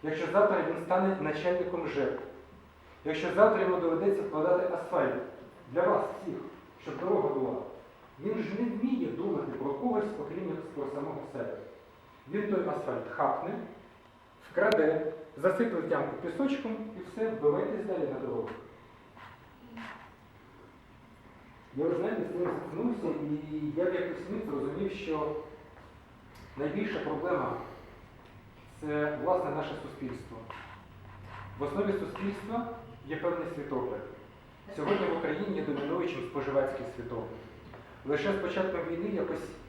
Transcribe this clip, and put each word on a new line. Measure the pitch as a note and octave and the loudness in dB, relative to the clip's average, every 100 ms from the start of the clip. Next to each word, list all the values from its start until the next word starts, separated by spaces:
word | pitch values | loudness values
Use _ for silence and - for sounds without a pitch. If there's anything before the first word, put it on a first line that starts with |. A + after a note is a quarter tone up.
якщо | D3+ D#3+ E3 | -2 -2 4
завтра | G3 G#3 F#3 E3 | 6 8 6 2
він | E3 E3+ | -2 2
стане | F#3+ F#3+ F#3+ | 4 4 2
начальником | D#3 D3+ F3+ F3+ F3+ E3+ D#3+ | 0 0 2 2 2 0 -2
жеку, | C#3 - - - - - - - - - - D#3 | 0 0 0 -6 -14 -18 -20 -20 -20 -20 -8 -4
якщо | D#3 E3 F#3 | 0 2 8
завтра | G#3+ F#3 | 8 8
йому | F#3 F3 | 4 4
доведеться | E3 E3 G3 G3+ | 4 4 4 4
вкладати | - D#3 E3 F3+ - | 0 2 4 4 4
асфальт | - - - C3 B2 - - - - - | 0 0 2 2 0 -6 -12 -16 -18 -4
для | C#3 | 2
вас | F3+ F#3+ - - | 6 4 2 -4
всіх, | - - - - - - | -6 -6 -8 -14 -18 -14
щоб | - - | -10 -4
дорога | F#3 - - | 2 4 4
була, | C3+ B2 - - - - - - - | 2 0 -2 -6 -12 -18 -20 -20 -6
він | F#3 A3 | -2 0
ж | - G#3 | 0 0
не | A#3 | 0
вміє | G3 C4 C4 F3 | 2 2 2 0
думати | - G3 - - | 0 0 0 -2
про | - C#3+ | -2 -2
когось, | - B3 G#3+ G#3 - | 0 2 2 2 -2
окрім | - E3+ F#3 | -6 -4 -4
як | D#3+ | -6
про | - - C3+ C#3+ | -6 -6 -4 -4
самого | D3+ E3 - | -4 -6 -8
себе. | B2+ A2+ - - - - - - - C3+ | -6 -6 -6 -10 -16 -20 -20 -20 -20 -6
Він | G3+ | -2
той | G#3 F#3 | 2 2
асфальт | - - - - - - | 2 -2 -2 -2 -4 2
хапне, | - - - - - - - - - - - - - | 2 2 -2 -4 -8 -14 -20 -20 -20 -20 -20 -20 -2
вкраде, | - G#3 G#3+ D#3 D#3 - - - - | 4 6 8 6 6 2 -4 -12 2
засипле | E3+ F#3+ A3+ E3+ - | 4 6 4 2 2
ямку | D3 - - | 2 2 -2
пісочком | E3+ - C#4 C#4 A3+ | -6 0 2 2 -2
і | A3 G#3+ G3 F3+ | -4 -6 -8 -10
все, | - A3 | -2 0
вбивайтесь | A3 - - G3+ G#3 G3+ | 4 4 4 2 -2 -2
далі | F3+ D3 | 0 0
на | - - | -2 -2
дорогу. | - - - - - - - - - - - - - B3 A3+ A3+ - - - - - - - - - - - - - - - - - - C3 | -2 -4 -8 -14 -20 -20 -20 -20 -20 -18 -18 -20 -20 -18 -14 -12 -14 -18 -20 -20 -20 -20 -20 -20 -20 -20 -20 -20 -20 -20 -20 -20 -20 -12 0
Я, | E3 | 2
ви | F3 | 2
знаєте, | G3+ A3+ | 2 0
з | - | -2
цим | F3 | 0
зіткнувся, | F3 - - D3+ A#3+ - E3 D3+ D3 D3+ - | 0 -2 -4 -2 0 0 0 -2 -2 -2 -2
і | D3+ D3+ D3+ | -4 -2 2
я | |
в | F#3 | 2
якусь | F3+ F#3 - F3+ | 2 -2 -4 -4
мить | G#3+ - | -4 -2
зрозумів, | - C#3 E3+ G3 | -2 -2 -2 -2
що | - E3 D#3 D3+ D3+ - - - - - - - - - - - - | -2 -2 0 0 -2 -8 -16 -18 -20 -20 -20 -20 -20 -20 -18 -16 -4
найбільша | D3 G3+ G#3+ E3+ | -2 0 0 0
проблема — | - D3 F3 F3+ - - - - - - - - - - - - - - | -2 0 2 2 2 -2 -6 -12 -16 -18 -18 -20 -20 -20 -20 -20 -20 -10
це, | D3+ D3 D3+ D3+ | -2 2 2 2
власне, | D3+ F#3 D3+ | 4 4 4
наше | D#3 D3+ - | -2 -2 -6
суспільство. | C#3 - C3 A#2 - A2+ - - - - - - - - - - - - | -8 -8 -6 -6 -10 -12 -12 -12 -14 -16 -16 -18 -16 -16 -14 -12 -12 -4
В | |
основі | C#3+ G3 G3+ | -2 2 2
суспільства | F#3+ - - G3 G#3+ G3+ A#3 A#3 - - - C3+ | 2 0 -2 -2 -2 -2 -2 -2 -8 -12 -14 -6
є | D#3 | 0
певний | F3 E3+ D#3 - | 0 0 -2 -6
світогляд. | C#3+ C3 B2 - - - - - - - - G3 | -2 -2 0 -4 -8 -12 -16 -20 -20 -20 -12 -2
Сьогодні | D#3 G3 E3+ | 2 4 4
в | E3 | 2
Україні | E3 D3+ G3+ - | 0 0 0 0
є | |
домінуючим | D3+ C#3 C#3+ F3+ F3 - A#2+ | 0 0 0 0 0 -2 -4
споживацький | C#3 C#3 C#3 C3 - B2 - | -4 2 2 2 -2 -6 -8
світогляд. | A#2 A#2 - - - - - - - - C3 | -6 -6 -6 -10 -14 -16 -16 -16 -18 -12 0
Лише | D3 D3 | 2 4
з | G3 | 2
початком | - F#3+ F#3+ E3+ E3 | 0 2 2 0 -2
війни | E3+ G3+ G3 | -2 0 0
якось | C3 D#3+ - - | 0 -2 -6 -12